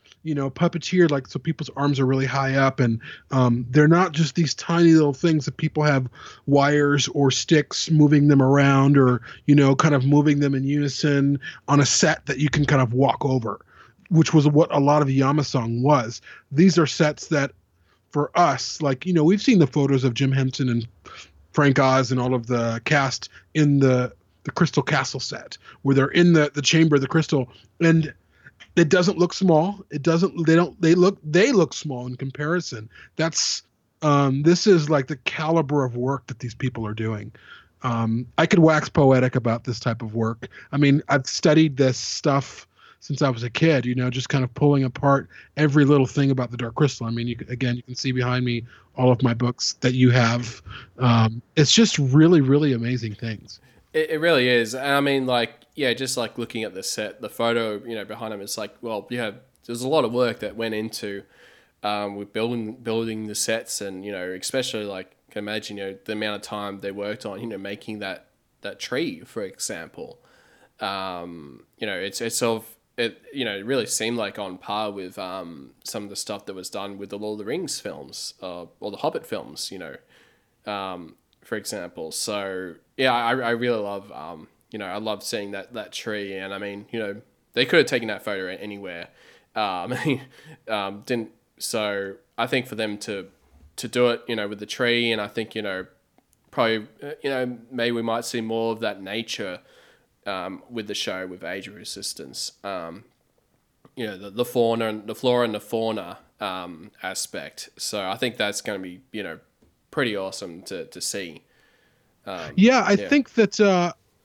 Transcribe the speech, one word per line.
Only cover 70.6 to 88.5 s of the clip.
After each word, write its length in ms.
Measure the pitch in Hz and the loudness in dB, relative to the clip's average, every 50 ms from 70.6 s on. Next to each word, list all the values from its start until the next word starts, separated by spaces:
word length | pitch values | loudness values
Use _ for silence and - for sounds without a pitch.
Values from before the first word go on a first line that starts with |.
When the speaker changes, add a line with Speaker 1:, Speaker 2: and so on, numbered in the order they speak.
| _ _ _ - | _ _ _ -10
Speaker 2:
Um, 800 | 110 98 98 95 95 95 90 87 85 87 85 82 73 69 62 - _ _ _ | -8 -6 -6 -6 -8 -8 -10 -10 -12 -14 -14 -16 -18 -20 -20 -20 _ _ _
you 100 | - 110 | -10 -8
know, 80 | 104 95 | -6 -6
it's, 240 | 90 95 101 - - | -6 -6 -8 -8 -8
it's 160 | 117 113 - | -8 -6 -4
sort 260 | - 127 117 113 110 107 | -2 -2 -2 -2 -4 -6
of, 120 | - - _ _ _ _ | -14 -20 _ _ _ _
it, 240 | 120 117 113 - - _ - 139 | -6 -4 -4 -6 -10 _ -14 -8
you 120 | 139 120 | -6 -6
know, 100 | 107 98 | -6 -6
it 100 | 98 101 | -6 -6
really 200 | 120 139 123 104 | -4 -2 -2 -2
seemed 320 | - - - 110 117 120 | -2 -4 -4 -4 -4 -4
like 200 | 117 104 98 - | -4 -6 -6 -8
on 200 | 107 101 92 92 | -10 -10 -10 -12
par 340 | - - - 104 107 110 104 | -12 -10 -8 -6 -6 -6 -6
with, 260 | 98 98 92 92 - | -8 -10 -12 -12 -12
um, 540 | 104 92 90 95 95 87 85 82 69 67 - _ _ - | -12 -12 -10 -10 -12 -12 -14 -16 -18 -20 -20 _ _ -14
some 180 | - - 107 104 | -12 -10 -10 -10
of 60 | 101 | -10
the 80 | 95 | -10
stuff 280 | - - - 101 101 - | -10 -10 -10 -10 -12 -12
that 60 | 104 95 | -14 -14
was 160 | 92 87 - | -12 -12 -12
done 280 | - 98 98 101 98 | -10 -10 -10 -10 -12
with 120 | 98 101 101 | -12 -14 -12
the 80 | 101 | -10
Lord 220 | 104 107 107 107 107 | -10 -8 -8 -8 -8
of 60 | 98 | -8
the 0 | |
Rings 340 | 110 147 185 170 - - - | -8 -6 -6 -6 -8 -10 -10
films, 540 | - 98 78 73 69 67 - - - - - - | -10 -12 -12 -14 -16 -16 -14 -14 -14 -14 -14 -14
uh, 240 | 95 92 87 87 85 - _ - | -14 -14 -12 -14 -16 -18 _ -12
or 100 | 104 104 | -12 -12
the 60 | 101 | -8
Hobbit 280 | - - 160 - 160 - | -6 -6 -4 -6 -6 -10
films, 460 | - 113 87 58 62 76 - - - | -10 -10 -10 -10 -12 -12 -12 -12 -12
you 80 | 98 92 | -12 -12
know, 160 | 85 73 65 - _ _ _ _ _ _ _ _ _ _ _ _ - 107 | -14 -14 -16 -18 _ _ _ _ _ _ _ _ _ _ _ _ -12 -10
um, 440 | 101 98 95 95 90 87 82 80 - _ _ _ _ _ | -8 -8 -8 -8 -10 -12 -14 -18 -20 _ _ _ _ _
for 160 | _ - 113 | _ -10 -10
example. 560 | 104 98 - 110 98 87 87 - - 80 78 | -10 -10 -10 -10 -10 -12 -12 -12 -12 -12 -10
So 640 | - - - 113 104 101 98 98 92 92 92 87 78 - _ _ _ | -8 -8 -6 -6 -6 -6 -6 -6 -8 -8 -10 -12 -14 -18 _ _ _
yeah, 160 | - 131 131 120 | 0 2 2 2
I, 180 | 120 117 117 | 2 0 0
I 200 | 127 131 120 117 | 0 0 0 -2
really 300 | 120 117 123 123 117 107 | -2 0 0 -2 -2 -2
love, 300 | 101 101 101 98 101 - | -4 -6 -8 -8 -10 -14
um, 380 | - 65 78 82 85 78 80 - _ _ _ _ | -16 -16 -14 -14 -16 -16 -18 -20 _ _ _ _
you 80 | 110 | -12
know, 80 | 107 101 | -12 -10
I 120 | 90 95 104 | -8 -8 -8
love 240 | 110 110 104 98 - | -6 -6 -8 -8 -8
seeing 280 | - 117 104 101 101 | -8 -8 -8 -8 -8
that, 220 | 101 98 95 - 120 | -10 -12 -12 -12 -12
that 180 | 110 98 - | -14 -14 -12
tree, 460 | - - - 113 104 104 101 98 98 | -14 -12 -10 -8 -8 -8 -8 -10 -10
and 160 | 95 95 95 98 | -10 -10 -10 -10
I 40 | |
mean, 280 | 98 104 101 101 104 107 _ | -10 -10 -10 -10 -12 -12 _
you 80 | 120 113 | -8 -8
know, 220 | 107 101 101 107 - _ _ _ _ _ - | -8 -8 -10 -12 -16 _ _ _ _ _ -2
they 120 | 123 - | -2 0
could 140 | - 175 160 | 2 4 2
have 80 | 131 | 2
taken 200 | - 139 120 113 | 2 0 -4 -4
that 160 | 110 101 90 - | -4 -8 -8 -8
photo 240 | 107 101 95 95 | -8 -8 -6 -8
a-, 60 | 90 | -8